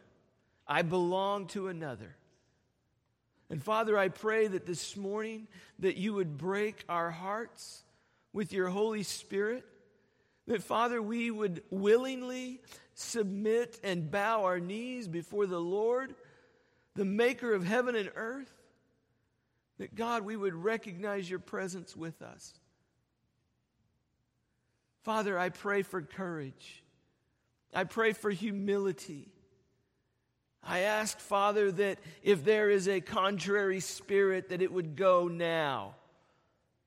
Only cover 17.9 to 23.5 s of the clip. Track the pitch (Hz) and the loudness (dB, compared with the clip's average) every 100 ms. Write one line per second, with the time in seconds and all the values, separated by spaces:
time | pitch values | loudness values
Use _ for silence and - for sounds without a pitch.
17.9 | 226 190 - 226 269 254 - _ _ _ | 0 -2 -6 -8 -8 -12 -20 _ _ _
18.9 | _ _ _ _ _ _ _ _ - 196 | _ _ _ _ _ _ _ _ -16 -12
19.9 | 214 233 233 202 220 196 165 202 226 220 | -6 -2 -2 -4 -2 -2 0 -2 -2 -6
20.9 | 175 208 202 180 185 - 196 190 180 165 | -8 -4 -4 -4 -8 -6 -6 -6 -8 -12
21.9 | - 165 - 120 - - - _ _ _ | -10 -10 -10 -16 -18 -20 -20 _ _ _
22.9 | _ _ _ _ _ _ | _ _ _ _ _ _